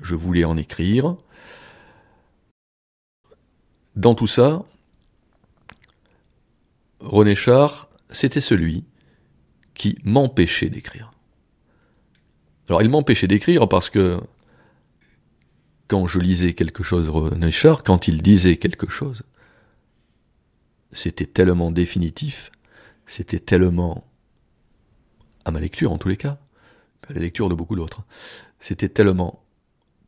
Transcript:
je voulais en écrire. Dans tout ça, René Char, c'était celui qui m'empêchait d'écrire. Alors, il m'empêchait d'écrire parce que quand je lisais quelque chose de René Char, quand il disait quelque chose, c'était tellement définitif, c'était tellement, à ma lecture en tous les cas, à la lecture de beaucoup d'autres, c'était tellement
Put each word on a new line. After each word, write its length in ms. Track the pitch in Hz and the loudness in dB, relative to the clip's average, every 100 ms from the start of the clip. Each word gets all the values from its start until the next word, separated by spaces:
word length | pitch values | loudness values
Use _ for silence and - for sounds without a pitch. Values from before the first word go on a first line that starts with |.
je 140 | 85 | -8
voulais 300 | 85 87 85 | -6 -2 0
en 120 | 82 80 | 2 0
écrire. 600 | 76 - 87 117 147 180 _ _ - - - - _ _ _ _ _ _ _ _ _ _ _ _ _ _ _ _ _ _ _ _ _ | -6 -4 -2 0 0 -4 _ _ -20 -20 -20 -20 _ _ _ _ _ _ _ _ _ _ _ _ _ _ _ _ _ _ _ _ _
Dans 200 | 104 117 | 0 2
tout 120 | 113 110 | 2 0
ça, 380 | - 131 165 - _ _ _ _ _ _ _ _ _ - - _ _ _ _ _ _ _ _ _ _ _ _ | 2 2 0 -8 _ _ _ _ _ _ _ _ _ -20 -20 _ _ _ _ _ _ _ _ _ _ _ _
René 340 | - 101 104 | 0 4 4
Char, 540 | 98 - 127 147 - - _ _ | 4 4 4 4 -2 -20 _ _
c'était 300 | - 135 147 | -4 -2 -2
celui 440 | - 101 82 82 - _ _ _ _ _ _ _ _ | 0 0 0 -4 -10 _ _ _ _ _ _ _ _
qui 240 | - - - | -6 -6 -4
m'empêchait 640 | 101 123 131 - 87 - - | 0 0 2 2 0 0 -6
d'écrire. 420 | - - - 113 _ _ _ _ _ _ _ _ _ _ _ _ _ _ _ - | -6 -14 -18 -20 _ _ _ _ _ _ _ _ _ _ _ _ _ _ _ -2
Alors, 140 | 87 | 2
il 60 | 110 | 4
m'empêchait 400 | 151 143 117 92 | 2 2 2 2
d'écrire 400 | 101 - 170 110 | 2 2 2 4
parce 220 | 95 - | 2 0
que 300 | 107 92 87 - _ _ _ _ _ _ _ _ _ _ _ _ _ _ _ - | 0 0 0 -8 _ _ _ _ _ _ _ _ _ _ _ _ _ _ _ -4
quand 200 | 98 90 | -2 0
je 100 | 92 | 0
lisais 360 | 90 87 87 | 0 2 0
quelque 280 | 82 82 - | 0 -4 -6
chose 240 | - 87 80 | -4 -2 0
de 40 | |
René 400 | 78 78 73 82 | -2 -2 -2 -2
Char, 340 | - 151 156 | 4 4 4
quand 240 | - 92 - | 2 2 2
il 140 | 78 | 2
disait 340 | 90 101 90 82 | 6 6 6 2
quelque 320 | - - - | -2 -4 -8
chose, 320 | - 143 117 - _ _ _ _ _ _ _ _ _ _ _ _ _ _ _ _ | -8 -10 -12 -18 _ _ _ _ _ _ _ _ _ _ _ _ _ _ _ _
c'était 340 | - 90 - 82 | -10 -8 -6 -4
tellement 440 | - 90 87 85 | 2 2 2 0
définitif, 800 | 82 87 92 82 - 147 - - _ _ _ - _ - | -2 -2 -2 -4 -6 -10 -10 -16 _ _ _ -20 _ -16
c'était 320 | - 92 85 | -14 -8 -8
tellement, 640 | - 90 92 87 87 - - _ _ _ _ _ _ _ _ _ _ _ _ _ | 0 2 4 0 -4 -6 -14 _ _ _ _ _ _ _ _ _ _ _ _ _
à 60 | - | -8
ma 100 | 78 | -6
lecture 320 | 85 - 143 | -8 -4 -4
en 60 | 82 | -2
tous 100 | 92 | -4
les 80 | 101 | -4
cas, 220 | 143 143 _ _ _ _ _ _ - | -6 -10 _ _ _ _ _ _ -14
à 40 | |
la 80 | 135 | -8
lecture 280 | 87 - 101 | -8 -4 -4
de 60 | |
beaucoup 220 | 85 85 95 | -4 -6 -8
d'autres, 260 | 80 - - - - - - _ | -8 -12 -20 -20 -20 -20 -20 _
c'était 280 | - - 95 | -12 -6 -2
tellement 560 | - 104 92 87 - _ _ _ _ _ _ | 2 4 2 -2 -8 _ _ _ _ _ _